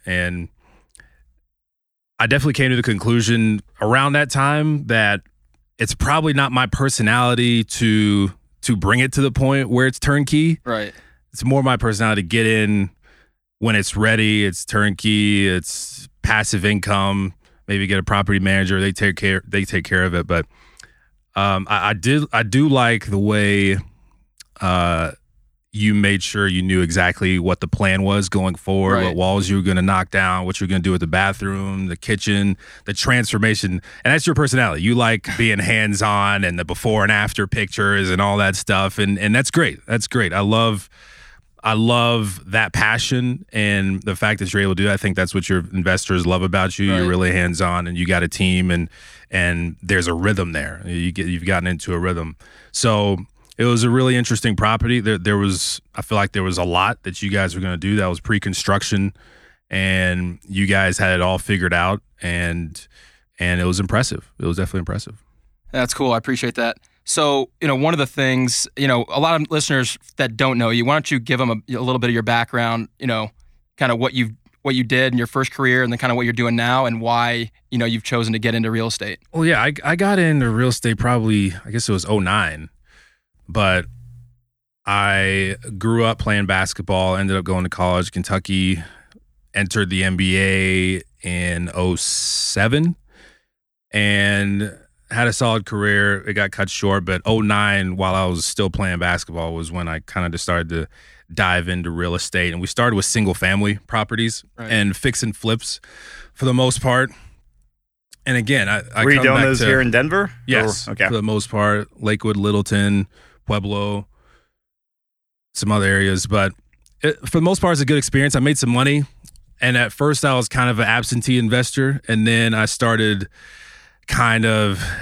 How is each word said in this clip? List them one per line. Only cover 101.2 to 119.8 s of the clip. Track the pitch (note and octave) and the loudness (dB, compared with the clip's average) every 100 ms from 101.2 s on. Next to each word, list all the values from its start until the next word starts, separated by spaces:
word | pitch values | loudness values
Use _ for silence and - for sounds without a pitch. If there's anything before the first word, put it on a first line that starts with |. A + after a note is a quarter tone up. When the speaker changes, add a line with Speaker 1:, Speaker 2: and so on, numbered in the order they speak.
| - | -10
Speaker 1:
dive | E2 F#2 F2+ E2+ | -2 0 0 -2
into | F2+ E2+ | -4 -6
real | E2 F2 | -4 -4
estate. | F2 - F#2 F2 | -4 -4 -2 -2
And | E2+ | -4
we | F#2 | -4
started | - A#2+ G2+ | 0 0 0
with | - | 0
single | A2+ G2 | 0 0
family | F2 F#2 G2 G2+ G#2 - | 0 0 2 0 -2 -4
properties | A2 G#2+ A2+ A#2 - - - | -4 -2 -2 -4 -6 -14 -14
Speaker 2:
Right. | A2+ | -2
Speaker 1:
and | A2 G2+ | 0 0
fix | F2+ C3+ - | 0 -2 -2
and | A2+ | -4
flips | - A2 A2+ - - - - - - - | -4 -2 -2 -4 -12 -16 -20 -20 -20 -20
for | - | -4
the | C3 | 0
most | B2 C3 - | 2 2 2
part. | C3 B2 C3 - - - _ _ _ _ _ _ _ - C3 | 2 2 0 -4 -20 -20 _ _ _ _ _ _ _ -10 -2
And | B2 | 0
again, | A2+ C#3 G2 | 2 2 2
I, | G#2 - | -2 -2
I | G#2+ B2+ | 0 4
Speaker 3:
Were | |
you | C#3 | 4
Speaker 1:
come | |
Speaker 3:
doing | C3+ C3 | 4 4
Speaker 1:
back | |
Speaker 3:
those | C3+ B2+ | 2 2
Speaker 1:
to | |
Speaker 3:
here | A#2+ C3 | 2 2
in | B2 | 2
Denver? | A#2+ D3+ F#3+ G3+ - C3 | 2 2 0 -2 -6 -2
Speaker 1:
Yes, | A#2+ G#2+ G2+ - | 0 0 -2 -6
Speaker 3:
Or, | |
okay. | G#2 G2 | -2 0
Speaker 1:
for | |
the | A2+ | 0
most | G#2+ G#2+ - | 0 -2 -2
part, | G#2+ G#2 G#2 G2+ - | 0 2 0 -4 -4
Lakewood, | G#2+ G#2+ A2 G2+ | -2 0 0 0
Littleton, | G#2 G#2 G2+ G2+ G2+ G2+ F#2+ _ - _ - | 2 0 2 2 2 2 -2 _ -20 _ -4
Pueblo, | G#2 G2 G2+ G2+ G2+ - _ _ _ _ _ _ _ _ _ _ _ _ _ _ | -4 -2 -4 -4 -6 -10 _ _ _ _ _ _ _ _ _ _ _ _ _ _
some | - G2+ | -6 0
other | G#2 G2 | 2 2
areas, | G2 G2 F#2 - | 2 2 0 0
but | G#2 G2 - _ _ _ _ | 0 0 -2 _ _ _ _
it, | D3+ - B2+ | -2 -2 -2
for | E3 | 2
the | |
most | E3+ G3 | 2 2
part, | F3+ | 2
it's | D3 | 2
a | C#3 | 2
good | D3 | 2
experience. | - C#3 C#3 C3+ | 2 2 2 2
I | |
made | C#3 D3 | 2 2
some | A#2+ | 0
money, | A#2+ C#3 D3 C#3 - - - - - | 2 2 2 -2 -8 -20 -20 -20 -2
and | B2 | 0
at | B2 | 2